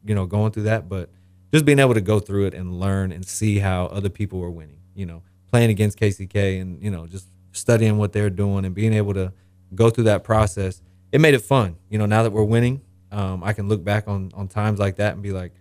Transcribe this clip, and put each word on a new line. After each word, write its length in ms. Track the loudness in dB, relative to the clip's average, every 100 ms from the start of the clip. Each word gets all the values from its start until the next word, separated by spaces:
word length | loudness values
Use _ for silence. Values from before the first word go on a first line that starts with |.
| -2
you 80 | -2
know, 100 | 0
going 260 | 0 0
through 120 | 0
that, 240 | -2 -2 -4
but 200 | -10 -10 _ _ _ _
just 100 | 2 4
being 140 | 6
able 140 | 6
to 80 | 4
go 180 | 2 0
through 260 | 0 -2 -2
it 80 |
and 240 | -4 -10 -4
learn 320 | -2 0 -2
and 140 | -6 -10
see 340 | -4 0 2
how 260 | 0 0 -2
other 240 | -4 -6
people 300 | -4 -6 -6
were 120 | -8
winning, 280 | -10 -16 -20 _ -12
you 100 | -12
know, 180 | -12 -20 _ _
playing 200 | 4 4
against 280 | 4 0 2
K 140 | -2
C 160 | -2 -6
K 320 | -2 -2 -2
and, 220 | -6 -8
you 80 | -8
know, 160 | -8 -10
just 200 | -16 -18 _ _
studying 440 | -10 0 2 4 2
what 140 | 0
they're 160 | 0 -2
doing 360 | 0 -2 -2 -4
and 100 | -2
being 180 | 0
able 200 | 2 0
to 180 | -2 -4 -8 _ _ _
go 160 | 2 2
through 140 | 4 2
that 180 | 2 2
process, 560 | 2 2 0 -6 -6 _ _ _
it 100 | 4
made 120 | 6
it 80 | 4
fun. 360 | 4 2 2 -4 _
You 80 | -2
know, 80 | 2
now 180 | 2
that 80 | 2
we're 120 | 2
winning, 380 | 2 2 2 -2 -10 _ _
um, 320 | -6 -4 -4
I 100 | -4
can 160 | -4 -2
look 140 | -2
back 240 | 0 -2 -2
on, 240 | -6 -6
on 140 | -10 -8
times 300 | -2 -2 0
like 180 | -2 0
that 160 | -4
and 100 | -4
be 80 | -8
like 220 | -8 -10 _